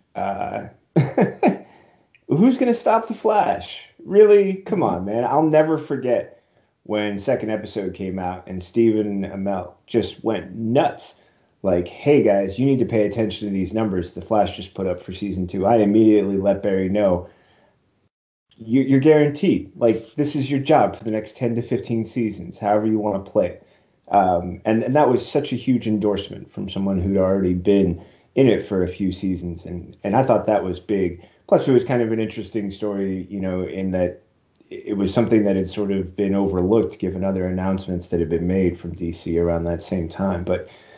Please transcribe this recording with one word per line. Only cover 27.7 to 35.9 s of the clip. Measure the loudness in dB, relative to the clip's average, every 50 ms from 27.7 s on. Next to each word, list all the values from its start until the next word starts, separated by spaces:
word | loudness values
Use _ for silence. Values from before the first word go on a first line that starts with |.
| 4 4 4 2 0 -4 -8 -18 _ _ _ _ _
in | 4 4 6
it | 4 2 0
for | -2 -2 0
a | 0 -2
few | -2 -4 -4 -4
seasons. | -4 -4 -4 -4 -4 -4 -6 -10 -10 -10 -12
And, | -12 -12 -12 -12 -14 -18 _
and | -4 0 2
I | 2
thought | 4 4 2 2 2
that | 2 0 0 0
was | -2 -6 -8
big. | -4 -4 -2 0 0 -2 -4 -8 -16 -20 _ _ _ 2
Plus, | 2 2 4
it | 4
was | 4 4 4
kind | 2 0 0
of | 0 0
an | 0 -2
interesting | -2 -4 -6 -10 -12 -6 -6 -6 -6 -6
story, | -6 -6 -6 -6 -4 -4 -4 -4 -4 -6 -8 -8
you | -8 -6
know, | -4 -4 -2 -4 -4
in | -4 -6 -6 -4 -2
that | 0 0 0 0 -2 -8 _ _ _ _ _ _ _ _ _ _
it | -18 -12 -8 -6 -2
was | -2 -2 0
something | 2 0 2 4 4 2 4
that | 2 0
had | 0 -2 -4
sort | -4 -6 -4 -2